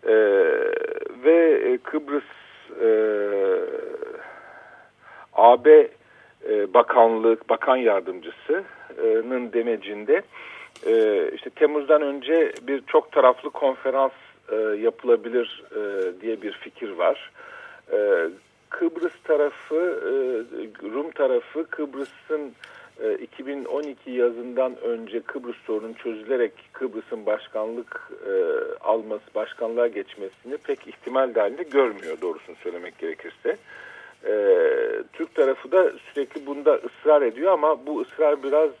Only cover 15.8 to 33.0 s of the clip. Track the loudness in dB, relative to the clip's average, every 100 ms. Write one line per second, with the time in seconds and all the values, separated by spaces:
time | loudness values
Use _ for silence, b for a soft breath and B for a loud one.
15.8 | -6 -4 -4 -6 -8 -6 -8 -12 -18 -12
16.8 | -12 0 0 0 -8 B B B B B
17.8 | _ -2 2 2 0 -6 _ _ _ -4
18.8 | -4 -2 -6 -6 -2 2 2 -2 -6 -2
19.8 | -2 -4 -4 -2 -2 -4 -8 -12 -14 -12
20.8 | -10 -8 -8 -2 0 0 -2 -10 -8 -8
21.8 | -8 -8 -12 -14 -8 -8 -8 -16 B B
22.8 | B -8 -4 -4 -8 -14 -12 -10 -6 -6
23.8 | -6 -12 -10 0 0 -2 -8 -4 -4 -4
24.8 | -6 -6 -6 -10 -8 -12 -12 -14 -6 -6
25.8 | -6 -10 -10 -10 -4 -2 -2 -4 -20 -10
26.8 | -10 -10 -12 -8 -4 -4 -6 -8 -6 -8
27.8 | -12 -14 -16 -14 -4 -2 0 -2 -4 -6
28.8 | -2 -2 -2 -12 _ -8 -8 -8 -6 0
29.8 | -2 -2 -12 -12 -16 _ -14 -14 -8 -8
30.8 | -10 -18 -6 -2 0 0 -2 -4 -2 2
31.8 | 2 0 -10 -6 -6 -8 -14 -12 -12 -10
32.8 | -14 _